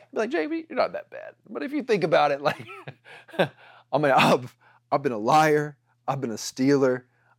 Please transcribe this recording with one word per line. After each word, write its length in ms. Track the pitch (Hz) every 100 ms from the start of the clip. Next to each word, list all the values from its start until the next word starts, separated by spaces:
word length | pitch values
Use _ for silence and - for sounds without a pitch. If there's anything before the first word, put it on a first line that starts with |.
| _
Be 60 | -
like, 100 | 220
"J 160 | 320 311
B, 180 | 330 -
you're 80 | 254
not 160 | -
that 160 | - -
bad." 240 | 58 50 - -
But 140 | -
if 80 | 285
you 120 | 294
think 200 | 226 208
about 280 | 156 156 147
it, 100 | 143
like, 240 | 147 - 339 392 151
<laughs> 500 | - - - - 330
I 600 | 160 - - - - 139
mean, 140 | 143
I've, 440 | 131 - 196 123 _ _ _ -
I've 120 | 147
been 80 | 131
a 60 | 110
liar, 600 | 113 156 156 151 147 143 _ _ -
I've 120 | 135
been 120 | 123
a 60 | 104
stealer, 680 | - - 131 139 131 127 - _ _